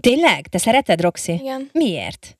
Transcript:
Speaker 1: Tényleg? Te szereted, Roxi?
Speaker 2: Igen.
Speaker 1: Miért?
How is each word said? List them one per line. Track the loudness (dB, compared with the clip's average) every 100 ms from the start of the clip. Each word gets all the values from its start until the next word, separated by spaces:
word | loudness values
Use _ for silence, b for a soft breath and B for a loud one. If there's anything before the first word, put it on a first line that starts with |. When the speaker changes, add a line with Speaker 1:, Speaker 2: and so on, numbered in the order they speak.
Speaker 1:
Tényleg? | 2 4 2 2 -2
Te | -4
szereted, | 0 2 2 0
Roxi? | 0 -2 -4
Speaker 2:
Igen. | -6 -6 -10 -6
Speaker 1:
Miért? | -2 0 -2 -8 -12 -20